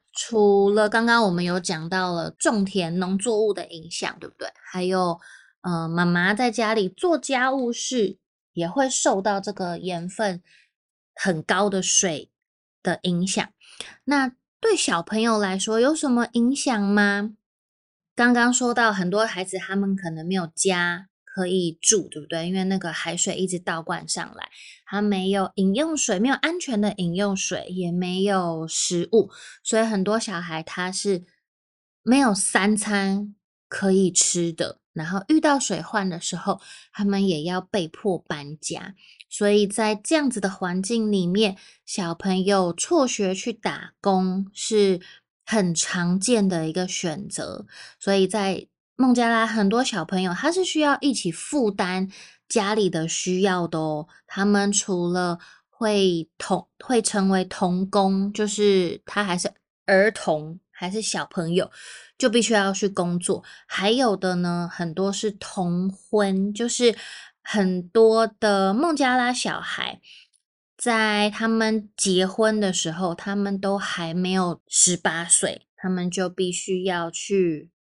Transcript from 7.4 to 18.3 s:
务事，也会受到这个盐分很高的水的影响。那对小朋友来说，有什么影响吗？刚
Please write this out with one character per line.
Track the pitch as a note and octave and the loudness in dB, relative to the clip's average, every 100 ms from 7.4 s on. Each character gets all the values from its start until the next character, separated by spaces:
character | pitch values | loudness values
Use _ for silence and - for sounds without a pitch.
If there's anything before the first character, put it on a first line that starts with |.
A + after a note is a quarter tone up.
| C4 | 0
务 | C4+ A#3+ | 0 -2
事， | A#3 - B3+ G3 - _ _ _ | -4 -4 0 0 -2 _ _ _
也 | - E3+ | -6 -4
会 | C4+ C4 | 0 0
受 | - D4+ G3 | 2 2 2
到 | G3+ G3 | 0 -2
这 | G3 | -4
个 | G3+ F3+ E3+ | -6 -6 -6
盐 | F3+ F3 F3 | -6 -6 -6
分 | - G#3 F3+ _ _ _ _ _ _ _ | -4 -4 -4 _ _ _ _ _ _ _
很 | - G3 D#3+ | -4 -2 -2
高 | - F#3+ G#3 | 0 0 2
的 | F#3+ | 0
水 | F3 - F#3+ C#3+ - _ _ _ _ _ | 0 0 0 -4 -10 _ _ _ _ _
的 | F#3+ E3 | -4 -4
影 | F#3 F3 F#3+ | -2 -2 0
响。 | - - _ - - - - | -2 -4 _ -20 -20 -20 -12
那 | - C#4+ C4 - _ - | -2 0 0 -4 _ -2
对 | A4+ F#4+ | 2 2
小 | - F3 | 2 -2
朋 | - G#3+ | -2 0
友 | A#3 A3 | 2 2
来 | G3 F#3 | 0 -2
说， | G3+ A3+ | 0 2
有 | C4 | 2
什 | D#4 C#4+ | 2 2
么 | A#3+ A#3 | 0 0
影 | A#3+ A#3 | 2 2
响 | C#4 D4 A3 | 2 0 0
吗？ | G3 G3+ G3+ G3+ G#3+ G#3+ _ _ _ _ _ _ _ | 2 4 4 2 -4 -10 _ _ _ _ _ _ _
刚 | - A#3+ | 0 4